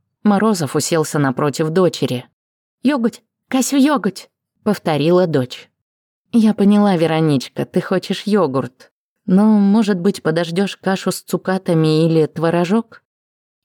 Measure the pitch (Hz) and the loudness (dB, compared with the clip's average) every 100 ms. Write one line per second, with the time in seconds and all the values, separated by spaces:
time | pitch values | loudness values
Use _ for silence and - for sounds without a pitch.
0 | _ _ 208 196 214 185 147 156 - 165 | _ _ 0 2 0 -2 -4 -4 -2 -2
1 | 151 156 139 127 147 135 156 170 175 - | -2 -2 -2 -2 -4 -2 -2 0 0 0
2 | 131 123 - _ _ _ _ _ 254 294 | -4 -6 -12 _ _ _ _ _ -2 0
3 | 226 - _ _ - 262 240 285 269 269 | -2 -4 _ _ -6 -4 0 2 2 0
4 | 185 - - _ _ _ 214 196 175 151 | -2 -6 -14 _ _ _ -4 -2 -2 0
5 | 151 180 185 143 123 - - _ _ _ | 2 2 2 0 -4 -8 -20 _ _ _
6 | _ _ _ 233 214 202 202 208 208 175 | _ _ _ 2 2 2 2 4 2 2
7 | 160 160 160 139 - - - 185 - 185 | 0 2 0 0 -2 -8 -6 -4 -2 -4
8 | - 196 - 208 156 131 123 - - _ | -4 -8 -2 0 0 -2 -6 -12 -20 _
9 | _ _ - 185 214 208 196 214 208 190 | _ _ 0 2 4 4 4 2 2 0
10 | 185 - 156 160 170 170 196 - 185 190 | -2 -2 -2 -2 -2 -2 -4 -4 -4 -4
11 | 190 - - 175 - 185 190 165 156 156 | -4 -8 -6 -6 -4 -4 0 0 2 2
12 | 165 160 147 - 165 170 175 220 226 - | 2 2 0 -2 -2 0 0 -2 -4 -12
13 | _ _ _ _ _ _ | _ _ _ _ _ _